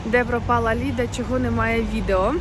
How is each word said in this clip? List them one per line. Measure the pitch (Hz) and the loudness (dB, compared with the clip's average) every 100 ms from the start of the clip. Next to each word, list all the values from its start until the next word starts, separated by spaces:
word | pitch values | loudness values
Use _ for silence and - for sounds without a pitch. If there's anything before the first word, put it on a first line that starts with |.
де | 220 240 | 2 0
пропала | 240 240 226 240 226 | 2 -2 0 0 2
Ліда, | 226 269 240 240 - | 0 -2 -2 -4 -4
чого | 226 254 | -2 0
немає | 247 233 226 226 220 | 0 0 0 0 0
відео. | 220 185 190 202 330 | -2 0 2 2 0